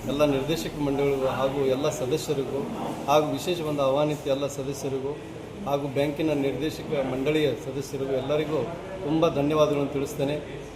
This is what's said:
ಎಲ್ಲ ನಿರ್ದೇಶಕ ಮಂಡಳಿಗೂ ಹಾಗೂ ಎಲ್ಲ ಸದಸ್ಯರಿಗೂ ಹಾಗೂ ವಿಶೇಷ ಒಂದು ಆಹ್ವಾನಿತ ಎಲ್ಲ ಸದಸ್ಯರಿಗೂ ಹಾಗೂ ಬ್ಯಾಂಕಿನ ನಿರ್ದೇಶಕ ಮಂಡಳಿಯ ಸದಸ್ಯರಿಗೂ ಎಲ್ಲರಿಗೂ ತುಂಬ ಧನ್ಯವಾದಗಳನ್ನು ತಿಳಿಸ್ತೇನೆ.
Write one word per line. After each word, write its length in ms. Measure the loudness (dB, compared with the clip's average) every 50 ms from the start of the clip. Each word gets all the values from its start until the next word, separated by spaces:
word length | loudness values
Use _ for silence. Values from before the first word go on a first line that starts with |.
| -4 -2
ಎಲ್ಲ 180 | 2 4 4
ನಿರ್ದೇಶಕ 460 | 4 4 2 2 0 0 -2 -2 -4 -4 -2
ಮಂಡಳಿಗೂ 460 | 0 0 2 2 2 2 2 2 2
ಹಾಗೂ 400 | 0 2 2 0 0 2 2 2
ಎಲ್ಲ 240 | 2 2 2 2 0
ಸದಸ್ಯರಿಗೂ 800 | 0 0 -2 0 0 0 0 0 0 0 0 -2 -2 -4 -4 -4 -6 -6 -6 -6 -6 -4 0 4
ಹಾಗೂ 240 | 4 4 4 4
ವಿಶೇಷ 300 | 0 -2 -2 -2 -2 -2
ಒಂದು 220 | -2 -2 0 2 2
ಆಹ್ವಾನಿತ 440 | 4 4 4 2 2 0 -2 0 -2
ಎಲ್ಲ 200 | 0 0 0 -4
ಸದಸ್ಯರಿಗೂ 720 | -4 -4 -4 -4 -4 -4 -4 -4 -4 -2 -4 -4 -6 -8 -10 -12 -12 -12 -12 -12 -10 -8 -4
ಹಾಗೂ 220 | -2 0 0 0 0
ಬ್ಯಾಂಕಿನ 440 | 0 0 0 0 0 0 0 2
ನಿರ್ದೇಶಕ 760 | 2 2 2 0 0 0 -2 -4 -4 -4 -6 -4 -2 -2 0
ಮಂಡಳಿಯ 460 | 0 0 0 0 2 2 4 4 2
ಸದಸ್ಯರಿಗೂ 600 | 2 0 -4 -6 -6 -6 -6 -6 -4 -4 -2 0
ಎಲ್ಲರಿಗೂ 520 | 0 0 0 0 0 0 0 0 0 0 0 -2 -4 -8 -10 -10 -8 -6 -2
ತುಂಬ 260 | 0 2 4 4 4
ಧನ್ಯವಾದಗಳನ್ನು 640 | 4 2 2 2 4 4 4 4 4 2 0 0 -2
ತಿಳಿಸ್ತೇನೆ. 680 | -2 -4 -4 -2 -2 -2 0 -2 -2 -4 -8 -10 -12 -12 -12 -8